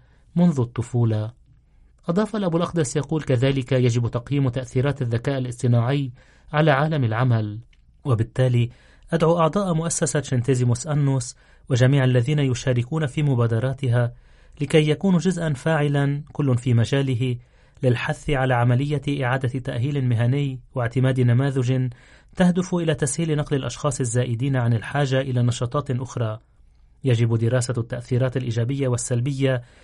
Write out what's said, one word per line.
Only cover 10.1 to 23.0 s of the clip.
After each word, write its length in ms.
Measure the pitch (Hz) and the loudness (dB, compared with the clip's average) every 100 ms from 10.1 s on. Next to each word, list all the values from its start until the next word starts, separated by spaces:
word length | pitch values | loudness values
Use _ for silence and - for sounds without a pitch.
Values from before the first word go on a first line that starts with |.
| 151 | -2
شنتيزيموس 640 | - 127 120 127 123 120 - | -2 0 0 2 2 0 -2
أنوس 500 | 147 139 135 - - _ - - | 0 2 0 -4 -12 _ -16 -2
وجميع 340 | 123 127 143 | 2 4 4
الذين 340 | 127 123 120 147 | 4 2 2 2
يشاركون 680 | 135 123 135 123 117 160 151 | 0 0 0 -2 -2 -2 -4
في 160 | - | 0
مبادراتها 920 | 147 123 117 113 127 123 131 120 120 - - - - - | 0 2 2 0 -2 -2 -2 0 0 -4 -20 -20 -16 -8
لكي 300 | 143 160 151 | 0 2 2
يكونوا 280 | 147 196 175 | 2 2 2
جزءا 340 | 180 175 165 | 2 0 -2
فاعلا 720 | 139 165 160 147 143 139 143 - | -2 0 0 2 0 0 -2 -6
كل 260 | - 143 120 | -4 0 0
في 160 | 127 | 2
مجاله 640 | 117 113 139 135 120 131 120 - _ _ - | 2 2 0 0 0 -2 -4 -10 _ _ -2
للحث 480 | 131 120 - - - | 0 0 -2 -6 -4
على 240 | 135 131 | -2 2
عملية 680 | 120 120 123 143 147 147 143 | 2 2 2 0 -4 -4 -2
إعادة 240 | 123 131 127 | -2 -2 -2
تأهيل 560 | 135 131 135 139 143 | -6 -6 -4 -2 -2
مهني 560 | 127 113 120 139 139 127 - | 0 0 2 0 -2 -6 -10
واعتماد 460 | 131 120 131 127 127 | -6 -4 0 2 4
نماذج 680 | 123 120 139 135 123 131 127 - - - - - | 2 4 2 0 0 0 -2 -6 -20 -20 -8 0
تهدف 380 | 180 175 180 | 2 2 0
إلى 200 | 180 160 | -2 -2
تسهيل 420 | 156 | -2